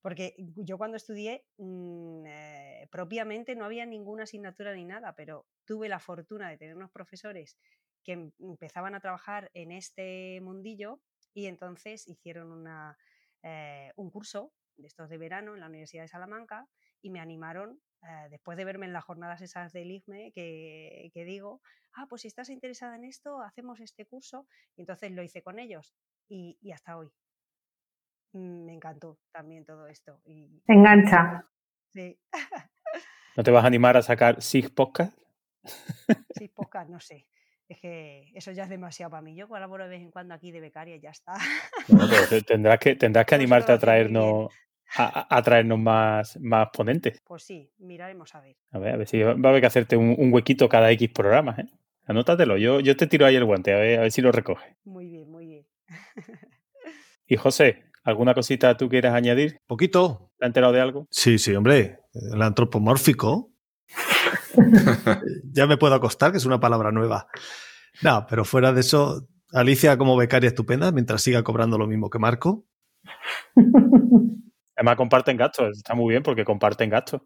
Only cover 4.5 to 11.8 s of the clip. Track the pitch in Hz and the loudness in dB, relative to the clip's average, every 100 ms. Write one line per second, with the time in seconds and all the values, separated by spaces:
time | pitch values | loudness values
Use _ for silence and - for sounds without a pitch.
4.5 | 185 208 190 175 202 226 165 151 151 _ | _ -20 -20 -20 -20 -20 -20 -20 -20 _
5.5 | _ _ 214 214 185 _ 170 160 214 190 | _ _ -18 -16 -18 _ -20 -20 -20 -20
6.5 | 156 156 165 190 _ 185 185 214 190 151 | -20 -20 -20 -20 _ -20 -20 -20 -20 -20
7.5 | _ _ _ _ _ - 175 160 _ 185 | _ _ _ _ _ -20 -20 -20 _ -20
8.5 | 170 156 170 185 196 196 180 - 208 196 | -20 -20 -20 -18 -18 -18 -20 -18 -20 -20
9.5 | 180 165 180 180 - 190 185 185 185 185 | -20 -20 -20 -20 -20 -20 -20 -20 -20 -20
10.5 | 190 196 214 208 277 _ _ _ 202 202 | -20 -20 -20 -20 -20 _ _ _ -20 -20
11.5 | 180 180 175 | -20 -20 -20